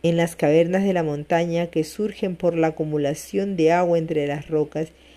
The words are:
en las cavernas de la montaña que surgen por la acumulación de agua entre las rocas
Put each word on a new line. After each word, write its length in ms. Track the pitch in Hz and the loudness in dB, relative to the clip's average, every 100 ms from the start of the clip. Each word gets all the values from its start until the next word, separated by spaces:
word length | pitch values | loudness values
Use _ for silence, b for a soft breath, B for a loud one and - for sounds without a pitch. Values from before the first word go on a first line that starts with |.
en 140 | 170 170 | 2 2
las 200 | 170 - | 0 0
cavernas 480 | 151 156 165 190 | 2 4 4 2
de 80 | 196 | 0
la 100 | 180 | 0
montaña 680 | 156 147 147 170 170 170 175 | -2 -4 -2 -2 0 -2 -2
que 160 | 170 | -2
surgen 520 | 156 - 208 - 196 175 | -4 -4 -6 -4 -6 -2
por 200 | 175 165 | 0 2
la 120 | 160 | 2
acumulación 880 | 156 156 151 143 156 - 196 196 185 | 0 -4 -2 -2 -4 -4 -4 -2 2
de 160 | 156 | 4
agua 260 | 170 180 170 | 4 4 2
entre 280 | 160 156 143 | 0 -2 -2
las 220 | 143 143 | -4 -4
rocas 400 | 156 151 151 160 b b | -2 -2 -4 -8 b b